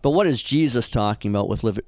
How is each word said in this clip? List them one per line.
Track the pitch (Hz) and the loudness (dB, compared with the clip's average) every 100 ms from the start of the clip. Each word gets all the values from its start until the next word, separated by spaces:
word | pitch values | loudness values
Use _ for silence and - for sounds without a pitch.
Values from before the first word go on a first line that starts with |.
but | 139 | 0
what | 156 196 | 2 2
is | 127 | 0
Jesus | - 143 156 120 110 | 0 0 2 0 -2
talking | 120 104 104 104 | 0 -2 -2 -2
about | 101 98 | -2 -2
with | 101 | -2
liv-, | 113 98 | -2 -4